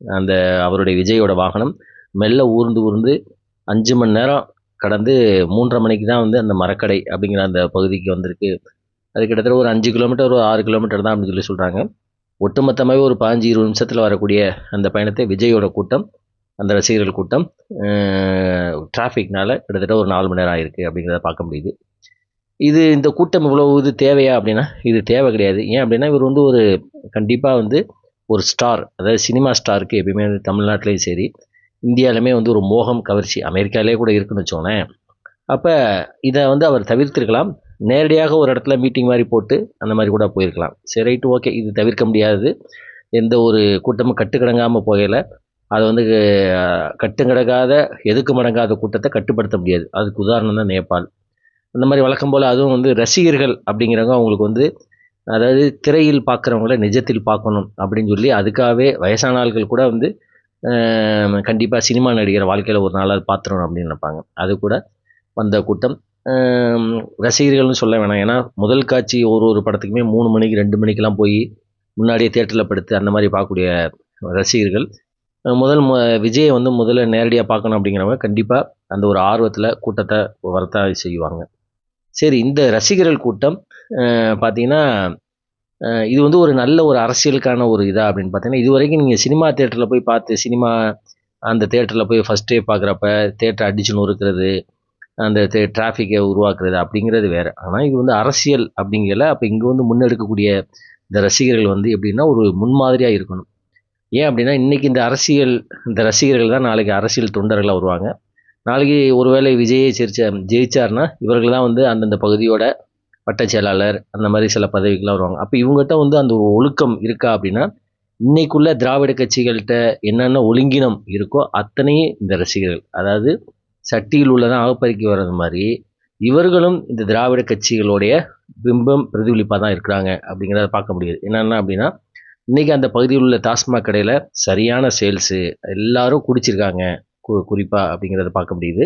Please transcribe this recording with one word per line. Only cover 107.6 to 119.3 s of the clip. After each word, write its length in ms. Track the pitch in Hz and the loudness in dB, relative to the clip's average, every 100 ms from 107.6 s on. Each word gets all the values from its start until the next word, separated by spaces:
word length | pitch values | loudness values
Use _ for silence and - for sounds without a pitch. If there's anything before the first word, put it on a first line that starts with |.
| 101 | 0
வருவாங்க. 360 | 92 92 87 101 - _ _ _ _ 120 | 0 0 -2 -4 -10 _ _ _ _ -4
நாளைக்கு 500 | 127 143 147 135 127 | 0 2 4 4 4
ஒருவேளை 340 | 127 131 135 123 | 4 4 4 2
விஜயை 340 | 117 131 135 | 2 4 2
ஜெயிச்ச-, 500 | 107 113 107 110 98 92 | 0 -4 -2 -2 -2 -2
ஜெயிச்சாருன்னா 580 | 117 123 139 113 110 156 - | 0 2 2 0 0 -2 -4
இவர்கள் 320 | 110 120 117 | -2 2 2
தான் 120 | 127 | 2
வந்து 200 | 123 117 131 | 0 2 2
அந்தந்த 300 | 113 107 104 | 0 -2 0
பகுதியோட 480 | 107 104 113 110 117 - _ _ _ _ | 0 2 2 2 0 -2 _ _ _ _
வட்ட 220 | - 107 113 | -8 -4 -2
செயலாளர் 580 | 110 101 95 104 101 - | 0 0 0 0 -2 -8
அந்த 180 | 104 104 | -4 0
மாதிரி 200 | 104 107 | 0 0
சில 180 | 110 101 | 0 -2
பதவிக்கெல்லாம் 500 | 101 101 92 101 98 | 0 0 0 -2 -2
வருவாங்க. 220 | 90 85 | -2 -4
அப்ப 180 | 101 127 | -2 0
இவங்ககிட்ட 400 | 123 143 139 160 | 2 2 2 2
வந்து 180 | 143 147 | 2 2
அந்த 180 | 135 | 2
ஒரு 180 | 113 104 | 2 4
ஒழுக்கம் 440 | 104 139 143 135 104 | 4 2 2 0 0
இருக்கா 300 | 107 113 120 | -4 -2 -2
அப்படின்னா, 340 | 107 95 104 185 - _ _ _ - | 0 -2 -2 -4 -6 _ _ _ -4
இன்னைக்குள்ள 560 | 120 156 156 156 156 135 | 2 2 2 2 2 2
திராவிட 360 | 127 139 139 | 0 0 0
கட்சிகள்கிட்ட 640 | 131 123 | 0 -2